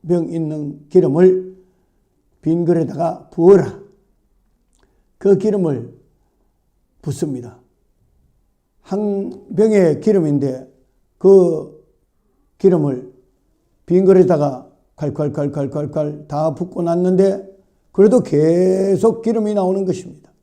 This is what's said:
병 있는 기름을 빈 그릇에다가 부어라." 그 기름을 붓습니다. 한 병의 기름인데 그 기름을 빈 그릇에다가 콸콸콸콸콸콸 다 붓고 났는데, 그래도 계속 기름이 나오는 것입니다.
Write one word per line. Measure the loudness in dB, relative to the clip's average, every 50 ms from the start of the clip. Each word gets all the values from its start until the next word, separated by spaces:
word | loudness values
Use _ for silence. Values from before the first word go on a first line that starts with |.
| -2
병 | -2 -2 -2 -2 -4
있는 | -6 -6 -6 -6 -6 -8 -10 -10 -12 -14 -20 _
기름을 | 2 2 2 2 2 4 4 4 4 2 -4 -10 -18 -20 _ _ _ _ _ _ _ _ _ _ _ _ _ _ _ _
빈 | _ -4 -2 -2 0
그릇에다가 | -2 0 -2 -2 -6 -6 -6 -6 -6 -6 -10 -18 _
부어라." | -4 2 4 6 6 6 4 -2 -10 -16 -20 _ _ _ _ _ _ _ _ _ _ _ _ _ _ _ _ _ _ _ _ _ _ _ _ _ _ _
그 | 2 2 2 2
기름을 | 2 -2 -2 -2 -2 -2 -4 -6 -8 -14 -20 _ _ _ _ _ _ _ _ _ _ _ _ _ _ _ _ _ _ _ _ _
붓습니다. | -10 -10 -6 -6 -6 -8 -8 -10 -12 -16 -20 -20 _ _ _ _ _ _ _ _ _ _ _ _ _ _ _ _ _ _ _ _ _ _ _ _
한 | _ -8 -6 -4 -4 -4 -4 -4 -6 -8 -12 -16 -16 -8 -2
병의 | 0 0 2 4 4 4 2 0 0
기름인데 | 0 0 2 2 0 0 -2 -2 -2 -4 -6 -8 -14 -20 _ _ _ _ _ _ _ _ _ _
그 | 4 6 6 6 6 2 0 -4 -8 -14 -20 -20 _ _ _ _ _ _ _ _ _ _ _ _ _ _ _ _
기름을 | 2 2 2 2 0 -2 -4 -6 -10 -16 _ _ _ _ _ _ _ _ _ _ _ _ _ _ _
빈 | -2 0 2 4
그릇에다가 | 4 4 4 4 2 2 0 -2 -4 -6 -10 -18 -20 _ _ _ _ _
콸콸콸콸콸콸 | -8 -8 -8 -6 -4 -6 -6 -4 -6 -8 -6 -6 -6 -8 -6 -6 -8 -8 -6 -6 -6 -6 -6 -8 -12 -14 -10
다 | -6 -4 -4 -4 -4
붓고 | -6 -10 -10 -6 -6
났는데, | -4 -2 -2 0 0 2 2 2 2 2 0 -4 -10 -18 -20 _ _ _ _ _ _ _
그래도 | _ 4 4 6 4 2
계속 | 0 0 0 0 2 2 2 2 2 0 0 0 0 0 0 2 2 0 0 0
기름이 | -4 -2 -2 -2 -2 -2 -2
나오는 | -2 -2 -2 -2 -2 -4
것입니다. | -4 -6 -8 -10 -18 -20 -20 _ _ _ _